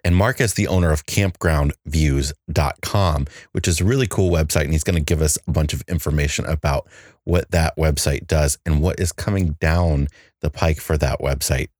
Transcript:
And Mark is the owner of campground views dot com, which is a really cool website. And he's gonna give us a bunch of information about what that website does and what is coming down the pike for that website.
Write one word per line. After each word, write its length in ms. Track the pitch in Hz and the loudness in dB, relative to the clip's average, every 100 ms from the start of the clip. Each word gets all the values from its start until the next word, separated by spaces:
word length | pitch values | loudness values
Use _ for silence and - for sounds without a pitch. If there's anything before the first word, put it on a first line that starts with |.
And 120 | 90 90 | 2 4
Mark 240 | 110 123 | 2 2
is 140 | 120 | 0
the 140 | - 104 | 0 0
owner 240 | 92 87 | 2 2
of 160 | 78 - | 0 0
campground 640 | - 98 - 85 76 71 - 85 | 0 0 0 0 2 0 -2 -2
views 440 | 80 76 69 69 - - | 2 2 2 -2 -8 -4
dot 260 | 80 71 - | 0 0 -2
com, 440 | - 104 92 73 67 - - | -4 0 2 0 -4 -10 -10
which 140 | - 95 | -4 -2
is 120 | 82 | 0
a 40 | 92 | 2
really 220 | 135 123 | 0 0
cool 240 | - 92 | 0 2
website. 320 | 85 78 80 | 2 0 0
And 80 | 73 | 0
he's 120 | 78 | 0
gonna 160 | - 85 | 0 0
give 220 | 76 80 | 0 0
us 160 | 78 - - | 0 -2 -2
a 40 | |
bunch 220 | 78 78 | 0 0
of 100 | 73 - | -4 -6
information 580 | 87 - 73 71 - - | -4 -2 0 0 -2 -4
about 420 | 80 78 69 - - - _ - | -2 0 -2 -6 -20 -20 _ 0
what 260 | 87 - | 0 2
that 240 | 85 80 - | 0 0 2
website 480 | 80 71 - 69 - | 0 2 -2 -2 0
does 320 | 80 73 - - | 0 0 -2 0
and 160 | 76 | 0
what 180 | 85 76 | 0 0
is 120 | 82 | -4
coming 420 | - - 98 85 76 | -4 -4 -2 -2 -2
down 480 | 80 85 95 73 69 - _ _ | 0 2 2 0 -2 -6 _ _
the 80 | 76 | -6
pike 300 | - 80 78 | -2 -2 -2
for 180 | - 80 | -2 -2
that 220 | 76 65 | 0 -2
website. 500 | 69 69 - 67 64 | -4 -4 -2 -2 -4